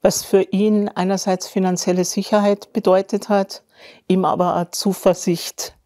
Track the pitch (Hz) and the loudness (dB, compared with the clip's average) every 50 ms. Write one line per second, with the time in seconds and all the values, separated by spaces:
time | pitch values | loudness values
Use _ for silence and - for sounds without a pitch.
0 | - 185 175 - - - - 190 190 - - 190 208 214 214 208 202 202 - - | 2 0 0 0 -4 0 2 2 2 2 0 0 2 2 2 2 0 -2 -2 -2
1 | 180 185 196 190 - 208 185 185 - - - 202 185 185 180 175 - - 180 185 | -2 -2 -2 -2 -2 -2 -2 -2 -4 -6 -4 -2 0 0 0 -2 -2 -2 0 0
2 | 180 - - 208 190 - - 208 202 208 202 202 - _ _ 226 - 185 185 190 | -2 -2 -2 -6 -2 0 0 2 2 2 0 0 -4 _ _ -2 2 4 2 2
3 | 190 - - 202 - - 208 202 196 - - - _ _ _ _ - - - - | 2 -2 -6 -6 -2 0 0 0 0 -2 -8 -20 _ _ _ _ -20 -20 -20 -20
4 | _ _ 180 190 185 156 - - 180 180 - 175 175 - - - - 208 185 - | _ _ 0 2 2 0 0 0 0 0 0 -2 -2 -4 -6 -4 -2 -2 -2 2
5 | - 196 175 - - 196 170 175 - - - - - - - _ _ | 2 2 2 4 0 -2 -2 -2 -4 -12 -12 -12 -14 -14 -14 _ _